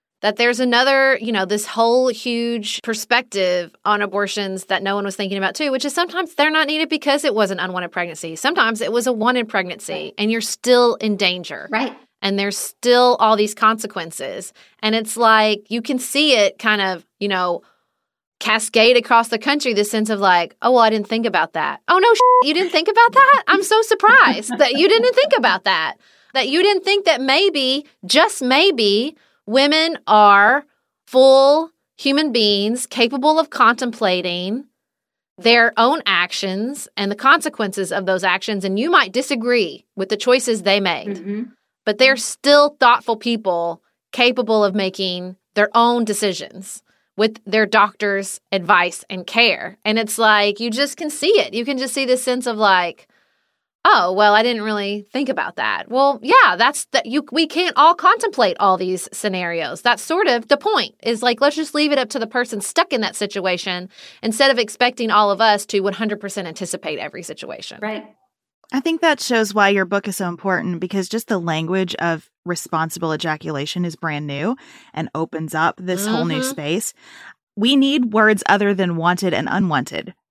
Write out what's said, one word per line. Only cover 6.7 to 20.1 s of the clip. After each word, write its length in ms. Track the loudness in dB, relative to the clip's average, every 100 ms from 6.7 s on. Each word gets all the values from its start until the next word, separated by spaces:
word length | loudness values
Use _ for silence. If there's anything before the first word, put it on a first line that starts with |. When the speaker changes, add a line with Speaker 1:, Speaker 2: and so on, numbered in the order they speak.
| -2 -2
Speaker 1:
because 340 | -2 0 0
it 100 | 0
was 160 | 0 -2
an 100 | -2
unwanted 320 | -6 -6 -6
pregnancy. 420 | -6 -8 -8 -12
Sometimes 460 | -6 -2 0 0 -2
it 100 | -4
was 140 | -2 -2
a 60 |
wanted 360 | 0 0 -2 -2
pregnancy 440 | -4 -6 -8 -12
Speaker 2:
Right. 220 | -10 -10 -6
Speaker 1:
and 140 | -4
you're 80 | -2
still 540 | -6 -4 2 4 4 0
in 200 | -2 0
danger. 520 | -2 -2 -8 -14 -8
Speaker 2:
Right. 260 | -6 -6 -8 _ _
Speaker 1:
And 160 | -4 -2
there's 180 | -2 -4
still 600 | -10 -4 2 4 4 4
all 160 | 2 2
these 180 | 0
consequences. 1000 | 0 0 0 -4 -10 -12 -10 -10 -10 -14 -20 _ _
And 120 | -2
it's 220 | -2 -2 0
like, 540 | 2 4 4 0 -4
you 120 | -6
can 160 | -4 -4
see 360 | -4 0 2
it 240 | 4 2 0
kind 220 | -2 0
of, 240 | -2 -6 -10 -8
you 80 | -4
know, 340 | -2 -2 -4 -8 _ _ _ _ _ _ -8
cascade 560 | -2 -2 0 4 4 4
across 320 | 4 4 2
the 100 | -2
country, 340 | -2 -2 0
this 160 | 0 0
sense 200 | -2 -2